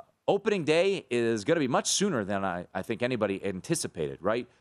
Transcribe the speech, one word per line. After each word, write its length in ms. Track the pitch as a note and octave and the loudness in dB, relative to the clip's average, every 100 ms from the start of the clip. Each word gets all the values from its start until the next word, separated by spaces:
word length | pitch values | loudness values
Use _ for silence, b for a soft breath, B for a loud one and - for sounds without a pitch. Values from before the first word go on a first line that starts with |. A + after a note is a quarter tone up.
| - _ - | -14 _ 0
opening 360 | G3+ A3 G3+ | 2 2 0
day 420 | C#3+ D#3+ G3 F3+ - | 2 4 4 0 -2
is 360 | A#2+ A#2 A2+ | 0 2 2
gonna 160 | A2+ E3+ | 2 2
be 80 | B2+ | 2
much 180 | F3+ - | 0 0
sooner 380 | - G3+ B2+ | 0 2 0
than 200 | F#2 G2 | 0 -2
I, 220 | G2 F2 E2+ | -2 -4 -6
I 80 | F#2+ | -8
think 200 | F#2 A2 | -4 -2
anybody 400 | B2 B2 G#2 G2 | -2 0 0 -2
anticipated, 760 | G2+ F2+ - E3 - E2+ C#2+ C2 | -4 -6 -4 -4 -4 -4 -4 -2
right? 260 | F2+ B2 - b | -2 -2 -4 b